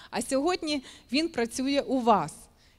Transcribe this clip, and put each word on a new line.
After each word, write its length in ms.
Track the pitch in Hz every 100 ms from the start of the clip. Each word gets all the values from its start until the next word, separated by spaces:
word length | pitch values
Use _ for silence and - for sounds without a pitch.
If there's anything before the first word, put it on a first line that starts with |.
| -
а 120 | 196
сьогодні 640 | - 269 311 370 311 294 - - -
він 160 | 269 330
працює 520 | 254 233 - 262 277
у 200 | 247 254
вас 340 | 233 202 151 - - _ _